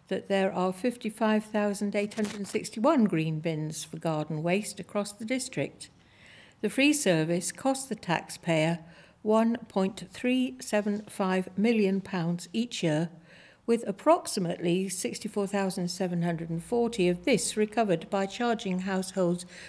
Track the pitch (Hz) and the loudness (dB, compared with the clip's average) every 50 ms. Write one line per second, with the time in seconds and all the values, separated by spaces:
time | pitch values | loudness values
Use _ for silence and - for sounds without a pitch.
0 | _ - 190 190 - - 196 196 190 190 - 185 180 185 185 - - 247 240 - | _ -6 -6 -4 -2 0 2 2 2 2 0 0 0 0 -2 0 -2 -2 -2 -2
1 | - 208 214 - 226 214 214 214 214 - - 208 208 208 196 202 208 202 208 208 | -8 -8 -4 0 2 2 2 2 0 0 -2 0 0 0 0 -2 -2 -2 0 0
2 | 208 208 - 226 208 202 - 208 196 - - 214 175 - - 226 220 302 330 262 | -2 -2 -2 -4 -4 -4 -4 -8 -8 -4 -4 -4 -4 -4 -4 2 4 4 6 6
3 | 214 185 175 160 156 160 156 156 156 165 160 156 156 156 156 - - - - 160 | 6 4 4 2 0 0 -2 -2 -2 -2 -2 -2 -2 -4 -6 -8 -10 -10 -10 -4
4 | - 165 156 151 151 - 160 151 160 170 185 208 208 - - - 180 - - 208 | -2 -2 0 0 -2 -2 -4 -2 0 2 0 0 0 -4 -8 -10 -10 -6 -4 -4
5 | 202 208 - - 226 220 262 254 254 - - 180 180 - - - - - _ _ | -4 -4 -8 -10 -6 -4 -4 -4 -4 -4 -4 -4 -4 -4 -6 -12 -20 -20 _ _
6 | _ _ - - - - - - - - - - - 208 - 262 277 294 294 294 | _ _ -20 -20 -20 -20 -20 -20 -20 -20 -10 -4 -4 -2 2 4 4 4 4 4
7 | - 196 165 160 156 165 170 175 - - - - - 269 269 269 - - 196 - | 4 4 4 4 4 2 0 -2 -2 -6 -6 -4 -2 -2 -2 -2 -4 -8 -8 -6
8 | - 180 160 - - - - - - 170 165 156 156 165 170 170 - - - - | -2 -2 -2 -2 -2 -6 -12 -6 -2 0 2 4 4 2 0 -2 -6 -12 -20 -20
9 | - - _ _ - 214 214 220 226 226 233 - - - - 202 190 190 - - | -20 -20 _ _ 0 2 4 4 4 2 0 -2 -6 -4 0 0 0 0 -2 -6
10 | 180 - - - - 247 254 254 254 262 254 - - - 214 208 202 214 202 208 | -14 -14 -10 -2 0 2 2 2 0 -2 -4 -8 -6 -2 0 0 0 0 -2 -4
11 | 208 - - - 196 185 185 185 185 - - 196 208 240 233 214 202 190 196 190 | -6 -8 -4 -2 0 2 2 0 0 -2 -2 0 2 4 4 4 4 4 2 0
12 | - - 190 180 165 170 175 175 - - - 226 240 240 - - 175 160 151 156 | -2 -4 -4 -2 0 0 -2 -2 -4 -6 -4 -4 -4 -4 -4 0 0 2 2 2
13 | 170 165 - - - - - - - - - _ - 233 233 226 233 208 190 - | 0 -2 -6 -12 -20 -20 -20 -20 -20 -20 -20 _ -2 0 0 0 0 -4 -6 0
14 | - 302 339 349 - - - 208 175 165 - - 165 175 170 190 190 196 180 - | 4 4 4 4 4 -2 -4 -2 -2 -2 -2 -2 0 2 2 2 0 -2 -4 -4
15 | - 233 - - - 208 - 208 196 190 202 202 196 190 180 185 175 175 - - | -4 -4 -6 -6 -8 -6 -4 -2 -2 0 0 0 0 0 -2 -2 -4 -4 -2 -2
16 | 190 175 175 170 170 175 170 160 165 165 165 170 - - 240 233 233 233 233 - | -2 -2 0 0 0 0 -2 -2 -4 -4 -6 -6 -4 -2 0 2 2 2 2 2
17 | 180 180 175 175 - 294 240 175 - - - 214 214 214 - 233 226 196 170 165 | 2 2 2 2 2 2 2 4 2 0 0 0 0 0 2 0 2 2 2 0
18 | - - 202 196 196 196 - - 240 240 226 226 - 190 180 185 185 196 190 190 | -2 -2 -2 -2 -2 -2 -4 -2 -2 0 0 -2 -2 -2 -2 -2 -2 -2 -2 -2
19 | 185 - - 196 180 170 175 175 - - - - - | -2 -2 0 2 2 2 2 0 -4 -12 -16 -18 -18